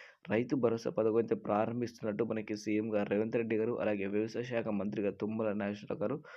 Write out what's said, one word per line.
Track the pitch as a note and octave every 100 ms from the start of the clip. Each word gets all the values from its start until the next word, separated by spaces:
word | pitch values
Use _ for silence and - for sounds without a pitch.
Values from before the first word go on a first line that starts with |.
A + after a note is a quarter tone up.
| - -
రైతు | - A2 B2 D3
భరోసా | A#2 A2+ B2+
పథకం | A#2 A2 A2
అయితే | A2 G#2
ప్రారంభిస్తున్నట్టు | - G#2 A2+ A#2+ A#2 - A2 G#2
మనకి | A2+ A2 G#2+ G#2+
సీఎం | G#2+ G#2+ A2
గారు | G#2 G#2
రేవంత్ | G#2 A2 A#2+
రెడ్డి | A2+ A2
గారు, | A2+ A#2+
అలాగే | G#2 G#2 G2
వ్యవసాయ | G#2 A2 A2+
శాఖ | B2 A#2 A2+
మంత్రిగా | G#2 G2+ G#2 G2+
తుమ్మల | F#2+ G#2+ A2 A2
నాగేశ్వరరావు | G#2 G2+ G#2 G#2 -
గారు | A2 C#3+ -